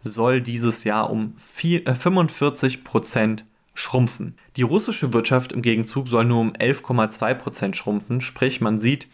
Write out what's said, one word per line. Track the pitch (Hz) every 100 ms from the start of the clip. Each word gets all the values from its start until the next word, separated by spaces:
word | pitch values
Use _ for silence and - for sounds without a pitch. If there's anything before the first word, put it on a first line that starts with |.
soll | 117 107 117 127
dieses | 120 117 117 110
Jahr | 107 110 110
um | 110 110 -
vier, | - - 160 170 -
äh, |
fünfundvierzig | 123 180 185 165 - 147 143 135 127
Prozent | - 110 - 120 110 110 - _ _
schrumpfen. | - - 127 120 - 120 - _ -
Die |
russische | 120 175 208 220 135
Wirtschaft | 117 113 131 127
im | -
Gegenzug | 117 113 113 139 127
soll | 120
nur | 117 117
um | 113
elf | - 117 135
Komma | - 123 110
zwei | - 113
Prozent | 131 - - 98 95
schrumpfen. | - 104 - 117
Sprich, | 127 - 131 131
man | 110 107
sieht, | 113 139 -